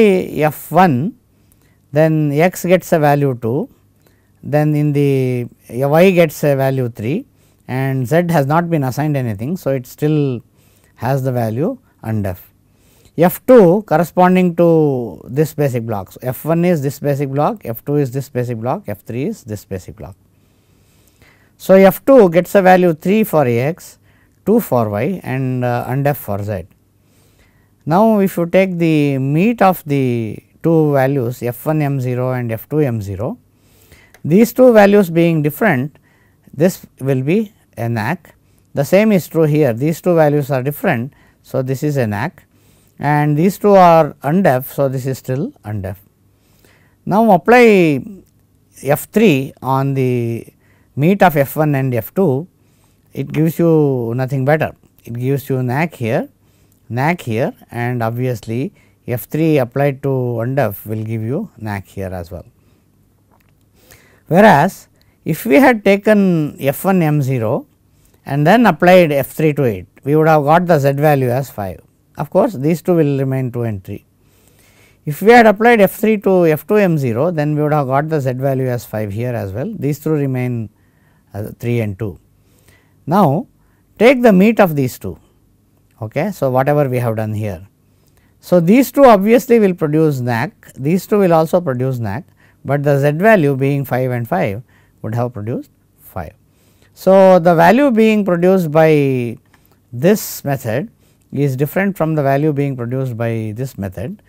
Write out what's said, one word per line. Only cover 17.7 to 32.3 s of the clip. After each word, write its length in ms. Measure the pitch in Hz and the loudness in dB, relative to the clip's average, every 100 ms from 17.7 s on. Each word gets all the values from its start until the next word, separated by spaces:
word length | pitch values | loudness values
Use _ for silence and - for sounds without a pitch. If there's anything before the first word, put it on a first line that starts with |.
| 113 - | -12 -4
two 100 | 147 | -2
is 160 | 135 | -2
this 160 | 131 131 | -6 -8
basic 320 | 123 123 113 | -8 -6 -6
block, 240 | 117 175 143 | -6 -6 -8
F 140 | 104 | -14
three 220 | - 113 | -10 -8
is 200 | 165 220 | -8 -8
this 200 | 113 104 | -12 -14
basic 320 | - 95 - - | -12 -14 -12 -18
block. 200 | 92 - _ _ _ _ _ _ _ _ _ _ _ _ _ _ | -20 -20 _ _ _ _ _ _ _ _ _ _ _ _ _ _
So, 180 | - 190 | 2 4
F 280 | 190 - - | 4 2 4
two 240 | 269 190 | 6 6
gets 240 | 165 175 | 2 0
a 80 | 202 | 2
value 320 | 185 185 180 | 4 4 2
three 300 | 160 180 214 | 0 -2 -2
for 240 | 214 156 131 | 0 0 0
x, 500 | 117 135 170 - _ _ _ _ _ - | 0 -2 -6 -14 _ _ _ _ _ 0
two 140 | 226 | 0
for 300 | - 123 107 | 2 0 0
y, 300 | 104 139 185 | -2 -4 -6
and, 420 | - 131 131 127 123 | -8 -6 -4 -4 -2
uh, 200 | 120 - | -4 -4
undef 300 | 135 143 143 | -4 -2 -4
for 260 | - 101 | -6 -8
z. 240 | 101 98 85 _ _ _ _ _ _ _ _ _ _ _ - | -6 -8 -10 _ _ _ _ _ _ _ _ _ _ _ -2
Now, 320 | 175 226 214 | 2 2 2
if 180 | 196 - | 0 -2
you 80 | 170 | -2
take 320 | 180 190 170 | 0 0 -2
the 400 | 165 156 143 135 | -2 0 0 -2
meet 440 | 135 151 208 233 | -2 0 0 2
of 200 | 196 180 - | 0 0 -4
the 520 | 143 131 120 110 - - _ | -2 -2 -2 -6 -10 -18 _
two 320 | 160 165 151 | 0 2 2
values 480 | 139 135 143 117 123 | 2 0 0 -4 -6
F 240 | 117 117 151 | -8 -6 -4
one 160 | 156 | -2
M 180 | 143 139 | -2 -2
zero 340 | 127 123 127 | -4 -4 -4